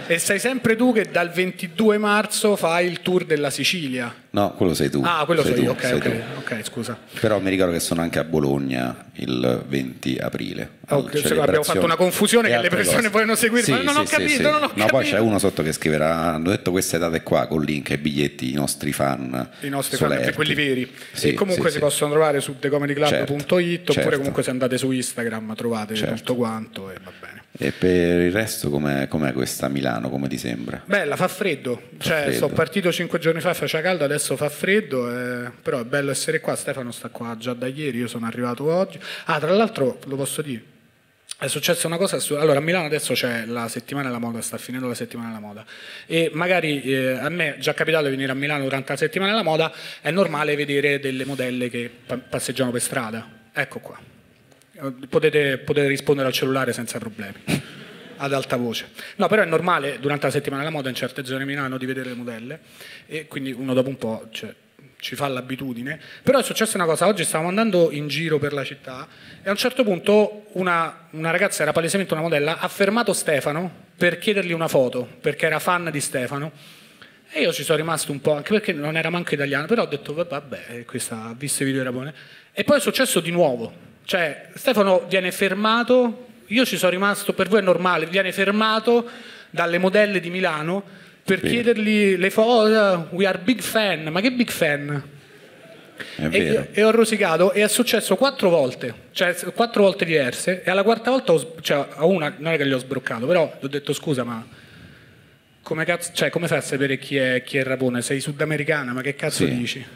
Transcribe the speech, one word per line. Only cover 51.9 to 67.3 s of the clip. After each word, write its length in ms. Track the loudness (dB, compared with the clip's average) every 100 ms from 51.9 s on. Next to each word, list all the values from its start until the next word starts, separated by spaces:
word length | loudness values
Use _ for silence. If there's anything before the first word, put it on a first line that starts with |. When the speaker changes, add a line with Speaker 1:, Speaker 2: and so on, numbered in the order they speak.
| -12
Speaker 1:
pa-, 140 | -10 -10
passeggiano 540 | -6 -6 -4 -2 -2
per 100 | 0
strada. 480 | -2 -4 -6 -8 -14 -20 -10
Ecco 240 | -6 -6 -8
qua. 200 | -14 -18 -20 -20 _ _ _ _ _ -12 -10 -10 -4
Potete, 520 | 0 2 4 2 0
potete 280 | -2 0 2
rispondere 400 | 0 0 2 0
al 60 |
cellulare 400 | 0 -2 0 -2
senza 240 | -4 -8 -8
problemi, 380 | -10 -10 -14 -10 -4 -4 -4 -16 -18 -18 -18 -8
ad 160 | -4
alta 220 | -2 -2 -2
voce. 320 | -2 -4 -8 -14 -12 -2
No, 100 | 2
però 160 | 4
è 20 | 4
normale 520 | 2 2 0 0 -4
durante 260 | -2 0 0
la 60 |
settimana 320 | 0 -2 -4
della 100 | -4
moda 160 | -4 -4
in 60 | -4
certe 280 | -6 -6
zone 160 | -8 -6
di 60 | -4
Milano 320 | -4 -4 -4
di 80 | -6
vedere 240 | -6 -8
le 60 | -10
modelle, 440 | -10 -10 -12 -14 -18 -20 -20 -20 -12
e 220 | -12 -10
quindi 240 | -10 -8
uno 220 | -6 0 2
dopo 140 | 2
un 80 | -2
po', 300 | -6 -6 -10
cioè, 220 | -14 -14 -16 _ _ -20 -16
ci 160 | -12 -6
fa 120 | -4
l'abitudine. 720 | -4 -8 -8 -8 -8 -8 -10 -14 -2
Però 160 | 4 4
è 40 |
successa 320 | 2 0 0 2
una 80 | 2
cosa, 180 | 4 2
oggi 180 | 2
stavamo 260 | 0